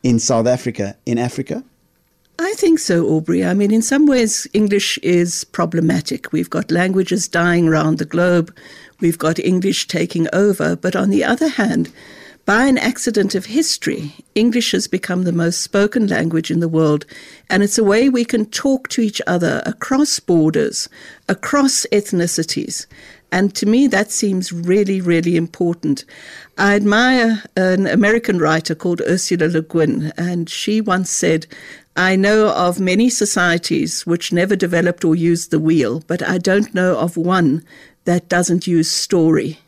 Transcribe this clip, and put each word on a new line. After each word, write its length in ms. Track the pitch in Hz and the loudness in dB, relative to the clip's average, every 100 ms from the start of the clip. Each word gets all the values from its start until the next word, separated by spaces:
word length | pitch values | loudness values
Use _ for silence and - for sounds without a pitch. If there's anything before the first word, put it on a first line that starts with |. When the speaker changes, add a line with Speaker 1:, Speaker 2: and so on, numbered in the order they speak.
Speaker 1:
in 160 | 131 117 | 2 2
South 280 | - 120 113 | 2 0 2
Africa, 500 | 123 123 113 101 - - | 0 -4 -6 -8 -8 -4
in 120 | 120 | -2
Africa? 460 | 123 - 135 190 262 _ _ _ _ _ _ - | -2 -6 -8 -8 -10 _ _ _ _ _ _ -6
Speaker 2:
I 160 | 349 | -6
think 260 | 440 370 320 | 0 2 2
so, 260 | - 170 165 | 2 0 2
Aubrey. 400 | 156 160 175 180 | 0 0 0 0
I 80 | |
mean, 180 | 190 202 | 2 2
in 120 | 220 | 2
some 240 | 226 277 302 | 2 4 4
ways, 400 | 254 226 - - | 4 2 -2 -2
English 460 | 208 214 196 - - | 0 2 0 -2 -4
is 480 | - 175 175 - - | 0 2 2 -4 -8
problematic. 880 | - 170 165 160 165 - - - | -4 -2 0 0 0 -2 -8 -4
We've 160 | - 175 | -4 -2
got 220 | - - | -4 -2
languages 560 | 170 185 190 185 185 - | 0 2 0 0 -2 -2
dying 400 | 170 175 175 165 | 0 2 4 2
around 300 | 156 156 160 | 2 2 0
the 60 | 156 | -2
globe. 480 | 170 180 180 165 - - - - _ | 0 2 2 0 -10 -20 -20 -20 _
We've 200 | 170 170 | -2 0
got 200 | 160 165 | -2 -2
English 480 | - 185 190 185 - | 0 0 0 -2 -4
taking 400 | 160 170 170 165 | -4 -4 -2 -2
over. 420 | 180 208 190 160 165 | 2 2 2 -2 -2
But 200 | 185 185 | -2 0
on 140 | 190 | 0
the 120 | 202 | 0
other 260 | - 247 320 | 0 0 0
hand, 420 | 254 208 165 165 - - - - - | 0 0 0 -4 -10 -20 -20 -20 -10
by 220 | - 208 269 | 0 2 4
an 140 | 254 | 2
accident 560 | 226 - - 214 196 196 | 0 -2 -2 0 0 -2
of 100 | - | -4
history, 680 | 247 320 - - - 147 - _ | -2 -2 -2 -4 -6 -10 -14 _
English 380 | 208 233 233 220 | 0 2 2 0
has 160 | 190 - | -2 -2
become 360 | 180 - 180 | -6 -4 -2
the 80 | 180 | -2
most 300 | 170 170 175 | 0 -2 -2
spoken 460 | - 202 208 247 208 | -2 0 2 2 0
language 420 | 185 165 160 - | 0 -2 -2 -2
in 120 | 165 | -2
the 60 | 165 | 0
world. 380 | 160 160 151 - - - - _ | 2 2 0 -4 -20 -20 -20 _
And 140 | 190 | 0
it's 160 | 202 - | 2 2
a 60 | |
way 260 | 208 214 269 | 2 4 4
we 160 | 247 233 | 2 0
can 220 | 233 214 | -2 -2
talk 400 | - 277 262 262 | -2 0 0 -2
to 120 | - | -2
each 200 | 220 - - | -2 -2 -2
other 340 | 175 170 139 - | 0 0 -2 -6
across 520 | - - 262 294 - | -8 -4 0 0 -2
borders, 680 | - 170 156 160 147 - - - - - - | 0 2 4 2 -2 -4 -10 -14 -20 -14 -6
across 560 | - - 285 269 - - | -6 -2 2 2 0 0
ethnicities. 960 | 208 202 180 170 - 160 - - - - - - - _ | -2 0 -2 -2 -2 -4 -6 -6 -8 -12 -20 -20 -20 _
And 220 | 180 196 - | 0 0 0
to 120 | 202 | 0
me, 180 | 226 277 | 2 4
that 240 | 196 208 | 2 -2
seems 400 | - 208 185 180 | -2 -2 -2 -4
really, 480 | 170 175 196 196 190 | -6 0 2 2 0
really 380 | 180 165 170 170 | 0 0 2 -2
important. 680 | 165 - 175 170 151 135 - - - - - - | -2 -2 -2 -2 -4 -4 -6 -20 -20 -20 -16 -2
I 180 | 202 202 | 2 2
admire 680 | 202 208 254 262 226 214 - - | 2 2 2 2 2 0 -4 -2
an 300 | 185 185 196 | 2 2 2
American 540 | 190 202 226 226 185 | 2 2 2 0 0
writer 340 | 156 160 - | 0 0 -2
called 280 | 160 180 170 - | -4 -4 -2 0
Ursula 380 | 180 - 175 160 | -2 0 0 0
Le 160 | 165 | 0
Guin, 500 | 160 165 151 - 156 - | -2 0 0 0 -4 -4
and 320 | 175 175 165 | -4 -4 -6
she 320 | - - 220 | -6 -2 -2
once 280 | 214 185 180 | 0 -2 -2
said, 380 | - 170 165 - - - - _ - | -2 0 -2 -4 -20 -20 -20 _ -2
"I 220 | 185 190 | 0 2
know 320 | 202 214 214 | 4 4 2
of 320 | - 180 180 | 2 0 0
many 280 | 185 190 247 | 0 2 2
societies 960 | - 208 - 175 170 - 165 160 - - | 2 -2 2 2 0 -2 -2 -2 -6 -4
which 280 | 170 - | -4 0
never 240 | 170 190 196 | 0 0 0
developed 480 | 180 175 170 175 170 | 0 0 0 0 0
or 100 | 165 | 2
used 340 | 165 170 - | 2 0 0
the 100 | 156 | 0
wheel, 440 | 156 160 117 139 - | 2 2 2 -2 -4
but 140 | 170 | -4
I 180 | - 185 | -2 -2
don't 360 | 190 196 214 185 | 2 0 0 0
know 220 | 185 135 | 0 0
of 180 | 170 170 | -2 -2
one 480 | 170 185 160 156 - - - _ | 0 2 2 0 -6 -20 -20 _
that 240 | - 175 - | -2 -2 0
doesn't 400 | 180 175 170 180 | -2 0 -2 0
use 240 | 170 160 | 0 0
story." 680 | - - 185 165 160 147 156 | -2 0 2 4 2 -2 -10